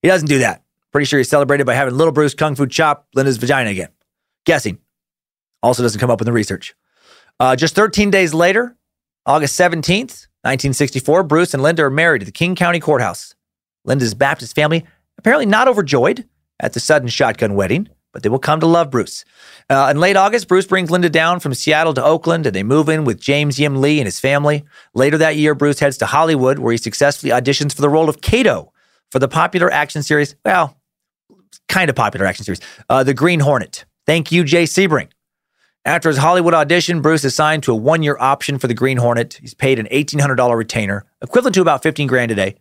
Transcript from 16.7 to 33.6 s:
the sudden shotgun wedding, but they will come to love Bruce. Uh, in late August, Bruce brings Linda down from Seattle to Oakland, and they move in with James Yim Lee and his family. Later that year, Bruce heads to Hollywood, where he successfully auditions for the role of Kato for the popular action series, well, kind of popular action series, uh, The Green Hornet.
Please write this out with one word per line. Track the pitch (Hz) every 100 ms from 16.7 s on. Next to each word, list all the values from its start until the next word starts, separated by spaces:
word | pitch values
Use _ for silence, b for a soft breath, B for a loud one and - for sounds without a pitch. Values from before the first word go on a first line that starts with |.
the | -
sudden | - 151 127
shotgun | - 127 113 110
wedding, | 98 92 135 214 _ _
but | -
they | 104
will | 127
come | - 156
to | 165
love | 170 156
Bruce. | 127 95 - - B B B B
Uh, | 135 139
in | 147
late | 180 190
August, | 196 233 185
Bruce | 185 190
brings | 190 175
Linda | 180 175
down | 160 165 180
from | 151
Seattle | 123 - 151 165
to | 135
Oakland, | 131 165 165 165
and | 139
they | 95
move | 101 143 151
in | 156
with | 143 104
James | - 143 147 135
Yim | 147 135
Lee | 139 151
and | 110
his | -
family. | 131 143 147 147 147 b b
Later | 113 135 151
that | 160 156
year, | 151
Bruce | 139 143 143
heads | 143 135
to | -
Hollywood, | 143 165 151 127 147
where | 117
he | 117
successfully | 113 - 143 139 139
auditions | 123 123 139 147
for | -
the | 143
role | 151 160
of | 147
Kato | - 240 226 107 76 _ _ _ _
for | 131
the | 131
popular | 160 175 185 170
action | 147 147 156
series, | 143 151 147 -
well, | - 185 151 _ _ _ _ _ _ _ _ - -
kind | 190 170
of | 127
popular | 107 101 95
action | 90
series, | 104 90 B B B
uh, | 131
The | 131
Green | 127 160 175
Hornet. | 139 131